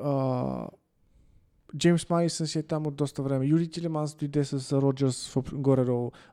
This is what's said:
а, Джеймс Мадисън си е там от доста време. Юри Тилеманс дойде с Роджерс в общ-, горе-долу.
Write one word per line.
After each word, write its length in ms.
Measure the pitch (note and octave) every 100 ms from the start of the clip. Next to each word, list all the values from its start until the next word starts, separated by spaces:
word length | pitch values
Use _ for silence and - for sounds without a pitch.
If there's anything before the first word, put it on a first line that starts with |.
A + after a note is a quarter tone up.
а, 640 | C#3 C#3 C3 B2+ F#2 B1+ A1+ - _ _ _ _ _ _ _ _ - C#3+
Джеймс 320 | E3+ E3+ -
Мадисън 380 | E3+ E3+ - D#3
си 120 | D#3+
е 40 |
там 240 | D3+ D#3 D3+
от 80 | C#3+
доста 280 | C#3+ -
време. 220 | C3+ C3+ C3+
Юри 220 | D#3+ E3+
Тилеманс 460 | E3+ E3+ D#3 D3+ D3+
дойде 300 | D3 D3 C#3
с 360 | C#3 C3 C#3
Роджерс 460 | C#3 C3 C3+ B2 -
в 80 | C3+
общ-, 180 | A#2+ D3
горе-долу. 560 | C3+ C3 B2+ A#2+ A#2+ - -